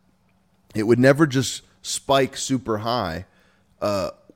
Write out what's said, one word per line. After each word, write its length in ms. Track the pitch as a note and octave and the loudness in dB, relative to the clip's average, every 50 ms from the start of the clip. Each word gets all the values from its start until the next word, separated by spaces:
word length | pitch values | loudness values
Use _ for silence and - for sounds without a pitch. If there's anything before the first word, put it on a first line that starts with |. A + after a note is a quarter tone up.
| _ _ _ _ _ _ _ _ _ _ _ _ _ _ - | _ _ _ _ _ _ _ _ _ _ _ _ _ _ -6
It 120 | A2 G#2+ | -2 2
would 160 | A2 A#2+ A#2+ | 2 4 6
never 260 | B2+ C3+ C#3 C#3 E3 | 6 6 6 6 4
just 360 | D3 B2 C3+ B2+ - - - - _ _ _ - | 2 2 0 -2 -4 -6 -10 -14 _ _ _ -12
spike 540 | - - - - - C#3 C3+ C3+ - - | -10 -10 -6 -2 0 2 2 2 0 -4
super 420 | - - - C3+ B2 - A2+ A2 G#2 | -8 -6 -4 -4 -4 -2 -4 -4 -4
high, 480 | G#2+ A#2 A#2+ B2 G#2 F2 D#2+ F2 F#2 _ _ _ _ _ _ _ _ _ _ - - | -2 -4 -4 -2 -4 -4 -6 -8 -12 _ _ _ _ _ _ _ _ _ _ -6 -4
uh, 280 | G#2 G#2 G2 F2+ - - _ _ _ - | -4 -2 -2 -4 -6 -8 _ _ _ -8